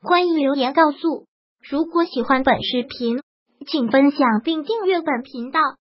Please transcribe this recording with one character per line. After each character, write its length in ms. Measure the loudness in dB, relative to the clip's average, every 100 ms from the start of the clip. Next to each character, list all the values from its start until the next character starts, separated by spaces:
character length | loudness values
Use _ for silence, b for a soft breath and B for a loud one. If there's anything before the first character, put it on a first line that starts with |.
欢 260 | 2 0 2
迎 100 | 2
留 180 | 0 0
言 180 | 0
告 180 | 2 2
诉。 340 | 2 -4 -4 _ _ _ _ -6
如 180 | -4 -2
果 200 | 0 -2
喜 160 | -2
欢 220 | 0 0
本 180 | 2 0
视 200 | 0 -4
频， 380 | -4 -6 -4 -4 -8 _ _ _ -6
请 220 | -2 2
分 220 | 4 4
享 300 | 4 2 2
并 200 | 0 -6
订 220 | -4 -2 0
阅 160 | 0
本 200 | 0 -4
频 280 | -6 -12 -6
道 80 | -2 -2 -4